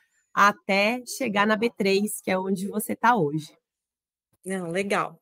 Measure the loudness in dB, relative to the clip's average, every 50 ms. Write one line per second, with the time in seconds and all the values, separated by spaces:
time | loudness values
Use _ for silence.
0 | _ _ _ _ _ _ 2 4 4 4 4 2 _ 0 0 2 2 0 0 -4
1 | -8 -10 -8 -6 -4 -2 0 2 2 2 2 2 0 -2 -2 0 0 2 2 2
2 | 0 -2 -6 -6 -4 -2 -2 -2 0 -2 -2 -2 -4 -6 -6 -6 -6 -6 -4 0
3 | 2 4 4 4 2 0 -2 -4 -8 -10 -18 _ _ _ _ _ _ _ _ _
4 | _ _ _ _ _ _ _ _ -10 -8 -6 -6 -6 -4 -4 -4 -2 0 0 -2
5 | -2 -4 -8 -16